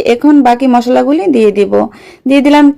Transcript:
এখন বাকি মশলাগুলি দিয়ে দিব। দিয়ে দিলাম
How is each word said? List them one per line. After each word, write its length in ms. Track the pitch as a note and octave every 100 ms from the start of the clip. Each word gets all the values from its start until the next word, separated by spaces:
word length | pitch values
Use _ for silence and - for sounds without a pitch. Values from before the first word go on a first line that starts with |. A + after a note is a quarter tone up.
| -
এখন 220 | A#3+ D4 D4 B3
বাকি 200 | A#3+ C4+
মশলাগুলি 500 | A#3+ A#3 B3+ B3+ D#4 F#4+ B3
দিয়ে 140 | A3 G3+
দিব। 140 | G3 G3+ A3 - - - -
দিয়ে 120 | C#4 C4+
দিলাম 180 | D4 C#4+